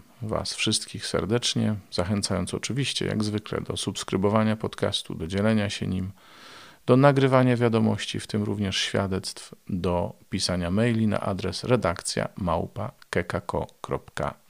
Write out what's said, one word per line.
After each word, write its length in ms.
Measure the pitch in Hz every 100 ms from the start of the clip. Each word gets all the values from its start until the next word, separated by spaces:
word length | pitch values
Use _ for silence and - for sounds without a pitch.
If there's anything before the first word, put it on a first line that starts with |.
| - -
was 320 | 110 92 -
wszystkich 540 | - 113 107 - - -
serdecznie, 680 | - 87 120 - 120 110 104 -
zachęcając 640 | - 92 101 - 92 90
oczywiście, 520 | 95 - 120 127 - 92
jak 180 | 104
zwykle, 380 | 107 104 - -
do 160 | - -
subskrybowania 800 | - - - 104 101 110 110 110
podcastu, 600 | - - 101 - - 87
do 120 | 82
dzielenia 420 | 95 107 110 101
się 180 | - 95
nim, 240 | 92 92 - - - - - - - -
do 120 | 127
nagrywania 600 | 143 135 135 131 127 120
wiadomości, 640 | 120 110 110 107 - 104
w 80 | -
tym 160 | 107
również 340 | 107 104 98 -
świadectw, 760 | - 104 98 95 - - - - -
do 500 | 95 90 87 90 - -
pisania 420 | 98 - 90 85
maili 360 | 98 120 110 110
na 120 | -
adres 440 | - 95 92 -
redakcja 680 | - 123 92 - - - - -
małpa 560 | 87 82 - - 113 - -
kekako 580 | - 87 85 - 80 - -
kropka 520 | - 69 - - 71 - -